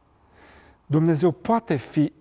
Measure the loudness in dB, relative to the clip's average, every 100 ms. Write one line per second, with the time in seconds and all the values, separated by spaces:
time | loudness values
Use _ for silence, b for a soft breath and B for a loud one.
0 | _ _ b b b b b b -4 0
1 | 2 2 0 0 -2 -2 -2 -6 -4 -2
2 | -2 -4